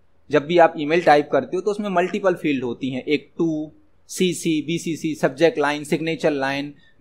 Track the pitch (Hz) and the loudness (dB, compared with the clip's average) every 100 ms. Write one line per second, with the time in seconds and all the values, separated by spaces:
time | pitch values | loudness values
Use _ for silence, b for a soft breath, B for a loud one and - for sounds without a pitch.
0 | _ _ - 147 143 170 165 165 147 170 | _ _ 0 0 2 6 6 4 0 2
1 | 170 151 147 143 123 180 208 202 208 175 | 6 4 4 0 0 -4 -4 -4 -2 0
2 | 185 196 196 175 156 139 123 117 131 131 | 0 0 0 0 0 -2 -2 -6 -6 -6
3 | - 143 - - 165 156 156 - _ _ | -2 -2 -4 -4 -2 -2 -6 -14 _ _
4 | - - 185 165 175 156 139 170 170 151 | -12 -2 -2 0 -2 -2 -2 -4 -4 -6
5 | 160 147 160 131 160 156 143 147 147 160 | -6 -2 -4 2 2 2 -2 -2 -4 -4
6 | 160 160 165 143 135 139 147 - b b | -2 -2 -2 0 -2 -4 -6 -12 b b